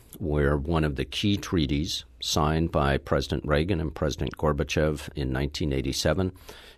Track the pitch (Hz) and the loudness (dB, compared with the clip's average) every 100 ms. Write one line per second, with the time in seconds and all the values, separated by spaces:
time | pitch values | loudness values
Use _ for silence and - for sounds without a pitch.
0 | - - 82 73 71 73 73 82 76 69 | -18 -8 -2 2 4 4 2 2 2 0
1 | 65 - 104 101 - 90 71 71 92 - | -4 -2 0 0 0 2 2 2 -2 -4
2 | - - - - 76 80 82 82 69 69 | -10 -10 -2 2 2 2 2 2 2 2
3 | - 73 65 78 - 73 82 90 80 - | 0 -2 0 -4 0 2 2 0 -2 -2
4 | 76 64 67 - 78 73 76 - 76 73 | -2 -2 -4 -2 0 0 -2 0 0 0
5 | - - 65 65 71 - 76 67 65 65 | -6 -6 -4 -2 -4 -2 -2 -2 -2 0
6 | - 78 92 - - - - | 0 2 0 -4 -14 -20 -20